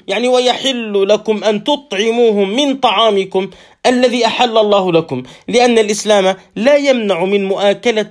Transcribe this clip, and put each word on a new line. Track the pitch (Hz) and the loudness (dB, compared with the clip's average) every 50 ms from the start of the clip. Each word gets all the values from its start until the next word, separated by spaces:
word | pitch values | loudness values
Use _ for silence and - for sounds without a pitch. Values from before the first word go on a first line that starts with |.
| - - | -8 -6
يعني | 196 214 240 247 | -4 -2 0 0
ويحل | 254 254 254 247 233 - - 269 254 240 226 214 202 196 196 196 | 2 2 2 0 -2 -2 -2 -4 -4 -4 -6 -4 -2 0 2 2
لكم | 208 208 214 226 214 202 180 | 0 0 0 -4 -4 -2 0
أن | 214 214 208 208 | -2 -2 -2 -2
تطعموهم | 285 294 277 277 - 202 185 220 226 226 240 240 226 208 202 196 190 | -2 -4 -4 -4 -8 -4 -2 -2 0 0 2 2 2 2 0 0 -2
من | 208 254 294 277 269 | 0 -2 0 -2 -2
طعامكم | 277 262 233 190 202 226 220 208 196 190 190 - 190 196 190 - - - - _ _ - | 0 0 0 2 2 2 2 2 0 -2 -2 -4 -4 -4 -4 -10 -18 -20 -20 _ _ 0
الذي | 226 254 247 247 240 220 247 226 | 0 2 2 2 0 0 0 -2
أحل | 226 - - 247 240 220 220 | -2 0 -2 -2 0 2 2
الله | 214 208 202 202 185 185 | 2 2 2 0 2 2
لكم، | 165 165 160 - 139 127 131 - - - - - | 0 0 0 -2 -8 -10 -10 -14 -18 -18 -8 -2
لأن | 190 240 247 247 233 220 | 0 2 2 4 4 2
الإسلام | 214 202 214 208 - 208 214 202 190 185 190 190 - _ - | 2 0 -2 -4 0 0 2 2 2 0 -2 -4 -10 _ -6
لا | 185 214 269 294 | -2 2 2 2
يمنع | 285 277 277 254 247 220 202 185 165 185 | 2 2 2 0 0 0 -2 -2 -2 -2
من | 190 202 202 196 | 0 0 0 0
مؤاكلة | 190 196 180 196 202 202 196 - 240 220 214 208 208 | -2 -2 0 0 0 0 0 -2 -2 -2 -2 -4 -4